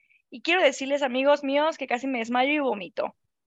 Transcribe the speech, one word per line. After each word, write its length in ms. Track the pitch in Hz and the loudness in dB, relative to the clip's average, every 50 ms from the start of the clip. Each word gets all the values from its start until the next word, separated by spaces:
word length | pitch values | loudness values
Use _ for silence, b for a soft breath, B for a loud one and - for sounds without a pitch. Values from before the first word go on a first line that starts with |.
| _ _ _ _ _ _ | _ _ _ _ _ _
Y 140 | - 233 | -18 -8
quiero 180 | - 320 349 381 | -2 0 2 4
decirles, 400 | 330 277 269 - 269 277 285 277 | 4 4 2 2 -4 -2 -2 0
amigos 400 | 294 262 240 262 269 285 294 294 294 | 0 0 0 2 4 4 2 2 2
míos, 340 | 269 277 294 302 320 320 - | 0 0 2 2 0 -2 -4
que 80 | 269 | -4
casi 200 | - 247 240 262 269 | -4 -4 -4 -4 -4
me 100 | 262 233 | -4 -4
desmayo 320 | 226 233 247 247 262 285 | -4 -2 0 0 2 2
y 60 | 302 302 | 2 0
vomito. 540 | 277 254 214 208 - - - - - - - _ _ _ _ _ _ | 0 0 -2 -4 -8 -10 -6 -6 -6 -6 -6 _ _ _ _ _ _